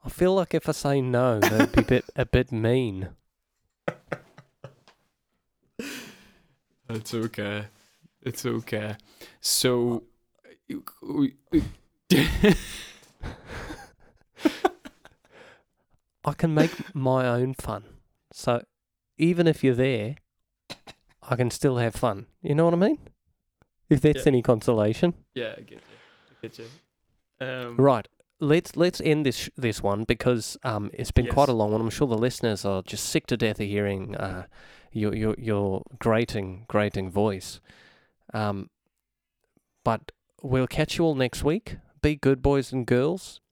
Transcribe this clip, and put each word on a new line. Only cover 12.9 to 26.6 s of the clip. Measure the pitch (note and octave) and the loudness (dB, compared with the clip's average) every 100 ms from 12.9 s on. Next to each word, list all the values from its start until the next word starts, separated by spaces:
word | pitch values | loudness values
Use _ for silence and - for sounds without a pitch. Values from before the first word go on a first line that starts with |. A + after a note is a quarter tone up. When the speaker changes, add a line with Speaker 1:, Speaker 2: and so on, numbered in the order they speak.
| - - _ - - - - - - - _ _ _ _ _ - - - - - _ - _ _ - - _ _ _ _ _ _ _ | -20 -20 _ -14 -14 -16 -14 -12 -14 -18 _ _ _ _ _ -2 0 -4 -4 -20 _ -20 _ _ -20 -20 _ _ _ _ _ _ _
Speaker 1:
I | - C#3+ | -6 -2
can | E3 | 0
make | D3+ D#3 - - D3+ | 4 2 0 -10 -4
my | C3 C3 B2+ | 0 2 2
own | A#2+ B2+ | 0 -2
fun. | C3 - G2+ G#2 - _ _ _ | -4 -8 -8 -10 -20 _ _ _
So | - - A#2+ - _ _ _ _ _ | -8 -2 -2 -2 _ _ _ _ _
even | D#3+ F3 E3+ | 0 4 2
if | D#3 | 4
you're | C3+ B2 | 2 2
there, | C3 B2 G#2 D3 _ _ _ _ _ - - - _ _ | 2 0 -4 -8 _ _ _ _ _ -20 -18 -20 _ _
I | - B2 | -6 0
can | B2 | 0
still | - D3 B2+ | 2 0 2
have | A#2 - | 0 0
fun. | B2 G2 - _ | -2 -2 -10 _
You | - D3 | -2 4
know | E3 | 4
what | |
I | E3+ | 4
mean? | G3+ D4+ - _ _ _ _ _ _ _ _ | 2 2 -6 _ _ _ _ _ _ _ _
If | D3 | 4
that's | D3+ C#3+ D3+ | 4 4 4
Speaker 2:
Yeah. | |
Speaker 1:
any | C3 | 4
consolation. | A#2 A#2 - A#2 G#2 A2+ F3 E3+ _ - | 4 2 4 2 2 2 0 0 _ -8
Speaker 2:
Yeah, | A2+ - | -8 -8
I | |
get | A2 A2 | -18 -20
you. | _ - - _ _ | _ -20 -20 _ _
I | _ | _
get | A2+ | -16
you. | - | -14